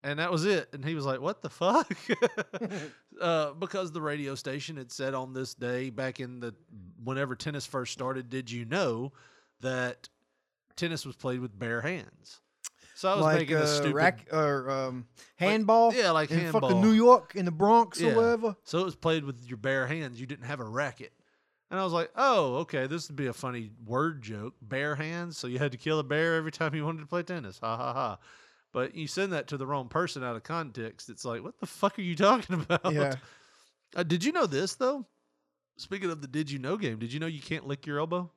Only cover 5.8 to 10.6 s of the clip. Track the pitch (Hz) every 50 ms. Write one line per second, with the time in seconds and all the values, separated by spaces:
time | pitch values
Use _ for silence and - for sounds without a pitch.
5.8 | 131 135 117 104 131 131 127 - 135 123 127 123 120 117 110 _ _ _ - 107
6.8 | 92 87 - - 117 120 131 135 139 131 127 - - 156 147 143 - - - 135
7.8 | 123 120 - - 135 127 135 131 127 120 120 131 127 113 117 120 117 113 135 185
8.8 | 196 139 117 113 123 139 - - - - _ _ _ _ _ _ - 131 131 127
9.8 | 127 123 - _ - - _ _ _ _ _ _ _ _ _ _